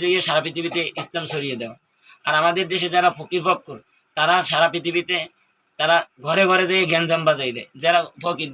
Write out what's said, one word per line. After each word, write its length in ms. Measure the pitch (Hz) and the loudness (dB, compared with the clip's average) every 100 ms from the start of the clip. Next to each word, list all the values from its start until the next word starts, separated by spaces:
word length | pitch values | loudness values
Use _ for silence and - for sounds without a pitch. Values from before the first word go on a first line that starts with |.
যে 60 | 175 | 2
ইয়ে 100 | 185 170 | 0 2
সারা 120 | 156 151 | 0 -2
পৃথিবীতে 340 | 156 165 170 160 - | -6 -4 -4 -4 -6
ইসলাম 240 | - 170 151 | -8 -8 -6
ছড়িয়ে 240 | 156 139 120 | -6 -6 -6
দেওয়া। 160 | 113 113 _ _ _ - 151 | -10 -14 _ _ _ -12 -2
আর 60 | 151 | 0
আমাদের 240 | 170 170 170 | 2 0 -2
দেশে 160 | 180 175 | -2 0
যারা 140 | 180 175 156 | 2 2 0
ফকির 240 | - 175 170 | -6 -4 0
ফক্কর, 320 | 180 - 120 _ _ _ - | -2 -4 -18 _ _ _ -2
তারা 180 | 156 180 175 | 2 2 2
সারা 180 | 156 165 | 2 2
পৃথিবীতে 420 | 170 170 170 170 175 160 _ _ _ _ - | 2 -2 -4 -2 -4 -6 _ _ _ _ -4
তারা 180 | 156 170 - _ 139 | 2 2 2 _ -2
ঘরে 180 | 170 190 | 2 4
ঘরে 140 | 185 180 | 4 4
যেয়ে 140 | 190 175 | 2 2
গ্যাঞ্জাম 300 | 165 165 165 156 | 0 2 0 2
বাজাই 240 | 143 127 117 | 0 -2 -6
দেয়। 120 | - 135 | -12 -4
যারা 180 | 160 170 165 - | 2 2 0 -6
ফকির, 260 | 175 151 151 | -6 -4 -4